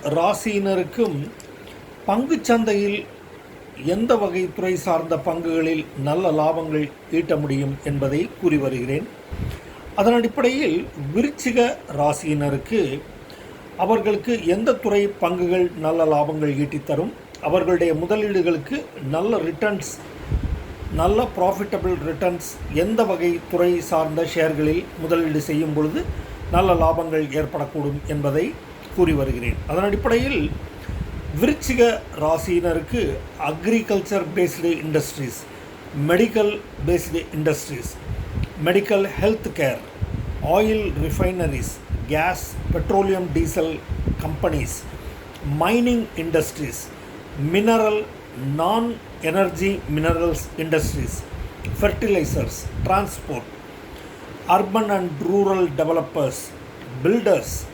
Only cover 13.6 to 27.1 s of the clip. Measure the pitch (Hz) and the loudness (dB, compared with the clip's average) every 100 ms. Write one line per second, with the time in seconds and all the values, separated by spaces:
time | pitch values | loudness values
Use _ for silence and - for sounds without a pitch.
13.6 | - - 190 220 196 202 - 233 165 185 | -12 -2 2 2 4 0 2 0 2 2
14.6 | 226 247 226 202 202 202 170 180 175 185 | 4 2 4 4 2 2 0 2 2 4
15.6 | 180 170 156 165 156 151 147 156 151 139 | 2 2 0 4 4 4 2 0 0 2
16.6 | 143 147 - 139 196 - - - 156 180 | 0 -2 -2 -2 -2 -6 -16 -6 2 2
17.6 | 165 175 170 156 170 214 208 190 170 165 | 4 4 4 2 2 0 2 2 2 2
18.6 | 139 277 - - 139 156 202 226 160 160 | 0 -6 -6 -8 -4 0 2 0 0 -2
19.6 | 214 202 - - - - - - - - | 0 -2 -6 -12 -14 -12 -4 -2 -2 -6
20.6 | - - - 147 170 214 240 - 180 190 | -8 -12 -6 0 2 2 0 2 0 2
21.6 | 196 190 175 180 151 156 185 175 - - | -2 -2 0 0 -2 0 0 0 -6 -10
22.6 | - 147 185 220 220 185 175 170 - 175 | -4 0 2 4 2 2 2 0 0 2
23.6 | 175 175 156 165 160 151 165 170 160 151 | 4 2 2 0 2 0 -2 2 2 4
24.6 | 156 165 214 - 160 170 160 151 147 151 | 2 2 -2 -6 0 2 2 0 0 0
25.6 | 156 147 156 285 - - - - - 170 | 0 2 2 0 -4 -6 -8 -10 0 4
26.6 | 190 170 160 165 165 | 6 6 6 4 4